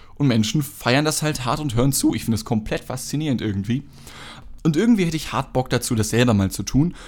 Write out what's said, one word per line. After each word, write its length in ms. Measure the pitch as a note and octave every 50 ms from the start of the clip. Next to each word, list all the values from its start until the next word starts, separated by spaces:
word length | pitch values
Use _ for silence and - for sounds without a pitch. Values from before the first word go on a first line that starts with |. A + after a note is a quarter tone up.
| - - -
und 120 | - C#3+
Menschen 360 | C3+ A#2 A2 G#2+ - - D#3 C#3
feiern 400 | - - - - A#2+ B2 C#3+ D3+
das 180 | D#3 D3+ -
halt 240 | D#3 D3+ D3 C3+ B2
hart 140 | A#2 C#3 D3+
und 160 | D3+ C#3+ G#2+
hören 160 | A#2 B2+ C#3
zu. 220 | C3+ - - D#3 E3
Ich 120 | - -
finde 120 | A#2+ A2+
das 80 | G#2 -
komplett 400 | - A#2 G#2+ G#2+ - - D#3+ -
faszinierend 560 | - A#2+ C3+ - - - C#3+ D#3+ D3+ B2 -
irgendwie. 420 | G2 A2 F#2+ G2 F#2+ G#2+ A#2 C#3+ - - - - - - - - - - - - - - - - -
Und 140 | E3 C#3+
irgendwie 280 | D#3 A3 A#3 A#3+ G3 F3
hätte 120 | E3 D#3+
ich 160 | D#3 - - -
hart 180 | A#2+ C3+ -
Bock 180 | - B2+ B2+ -
dazu, 260 | C3+ A#2+ - - B2
das 140 | A2 A2 A2
selber 240 | - A#2 B2 B2 G#2+
mal 180 | G2 F#2+ F#2
zu 120 | - - G2+
tun. 320 | - - D3+ D#3 F3 - - -